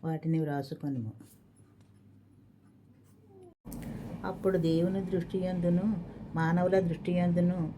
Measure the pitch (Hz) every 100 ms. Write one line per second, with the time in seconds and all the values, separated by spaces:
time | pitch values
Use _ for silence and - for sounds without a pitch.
0 | 165 160 165 160 151 143 135 - 147 131
1 | 110 - - - - - - - - -
2 | - - - - - - - - - -
3 | - - - 392 359 339 - - - -
4 | - - 190 175 196 185 165 165 175 190
5 | 185 185 170 190 185 180 175 175 202 196
6 | - - - - - 175 180 190 175 165
7 | - 175 180 170 175 180 160